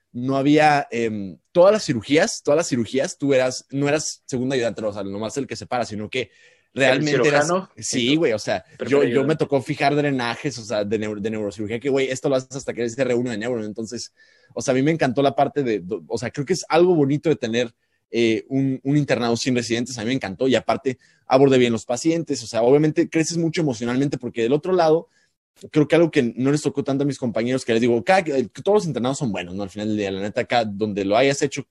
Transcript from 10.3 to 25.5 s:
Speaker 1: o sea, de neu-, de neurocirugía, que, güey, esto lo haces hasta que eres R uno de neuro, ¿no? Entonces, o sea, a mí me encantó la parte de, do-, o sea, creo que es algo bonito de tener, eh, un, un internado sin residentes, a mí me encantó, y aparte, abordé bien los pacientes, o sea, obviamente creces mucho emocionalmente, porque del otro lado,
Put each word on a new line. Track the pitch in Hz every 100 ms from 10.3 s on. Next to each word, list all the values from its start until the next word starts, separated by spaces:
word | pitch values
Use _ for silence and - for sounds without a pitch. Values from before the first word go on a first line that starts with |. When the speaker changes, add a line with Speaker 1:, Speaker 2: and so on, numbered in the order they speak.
| 117 151 120
Speaker 1:
o |
sea, | 107 107
de | 104 110
neu-, | 107 104
de | 107
neurocirugía, | 110 104 101 104 117
que, | 139
güey, | 135 131
esto | 127 151
lo | 131
haces | 131
hasta | 139 123
que | 113
eres | 120 117
R | 127
uno | 120 123
de | 110
neuro, | 117 123
¿no? |
Entonces, | 107 104 110 117 - _ _ _ _
o | -
sea, | 127
a |
mí | 127
me | 143
encantó | 160 139 120
la | 139
parte | 135 135 147
de, | 127 104
do-, | 90 104 -
o | 113
sea, | 117
creo | -
que | 135
es | 170 -
algo | 160 180
bonito | 170 139 147 165
de | 139
tener, | 113 117 123 _ _ _ _
eh, | 113 117 107 -
un, | 135 135 131
un | 135 147
internado | 139 120 120 117
sin | 131
residentes, | 123 110 117 120 120
a |
mí | 107
me |
encantó, | 131 98 95 131
y |
aparte, | 113 - - 135 123 _ _ -
abordé | 135 139 131
bien | 123
los | 113
pacientes, | - 120 160 165 156 131
o | 113
sea, | 113
obviamente | 120 143 156 151 160
creces | 160 160 170
mucho | 165 165
emocionalmente, | 156 107 120 127 143 147
porque | 120 117
del | 113
otro | 151 180
lado, | 185 160 160 - _ _ _ _